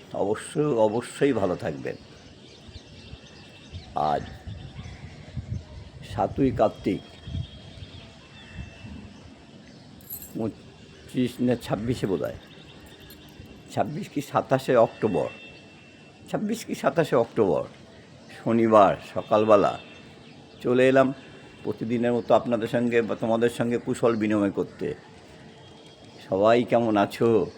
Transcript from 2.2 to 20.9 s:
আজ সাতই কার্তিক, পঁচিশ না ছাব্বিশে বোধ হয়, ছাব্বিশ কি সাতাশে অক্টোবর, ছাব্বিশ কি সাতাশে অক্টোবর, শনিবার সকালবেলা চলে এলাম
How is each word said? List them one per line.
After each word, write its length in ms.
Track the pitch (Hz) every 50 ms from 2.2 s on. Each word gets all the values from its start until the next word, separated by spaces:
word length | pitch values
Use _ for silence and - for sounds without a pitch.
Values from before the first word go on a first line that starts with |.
| - - - - - - - - - - - - - - - - - - - - - - - - - - - - - - - - - - -
আজ 260 | 76 73 76 73 69 - - - - - - - - - - - - - - - - - - - - - - - - - - - - - - - - - - - - - - -
সাতই 360 | - 98 101 - - 143 131
কার্তিক, 500 | 113 - 113 107 - - - - 95 - - - - - - - - - - - - - - - - - - - - - - - - - - - - - - - - - - - - - - - - - - - - - - - - - - - - - - - - - - - - - - - - - - - - -
পঁচিশ 920 | 110 107 - - - - - - - - - - - - - 127 127 117 - -
না 140 | 120 127 123
ছাব্বিশে 520 | - - - - 95 107 117 127 - - 110
বোধ 140 | 92 78
হয়, 140 | 62 58 58 - - - - - - - - - - - - - - - - - - - - - - - - - - -
ছাব্বিশ 380 | - - 104 101 151 165 208 -
কি 120 | - 147
সাতাশে 540 | 143 - - - 98 - 135 131 131 - 135
অক্টোবর, 520 | 117 113 127 - - - 110 90 78 64 - - - - - - - - - - - - - - - - - - - - -
ছাব্বিশ 340 | - 185 220 202 226 - -
কি 100 | - -
সাতাশে 400 | - - 170 - - 156 - -
অক্টোবর, 480 | 131 117 - - - 110 95 78 64 60 - - - - - - - - - - - - - - - -
শনিবার 520 | 117 113 117 113 113 110 107 101 87 76 76 - - -
সকালবেলা 680 | 95 90 - 113 107 107 110 107 101 87 65 60 - - - - - - - - - - - - - - - - -
চলে 260 | - 120 123 127 127
এলাম 260 | 131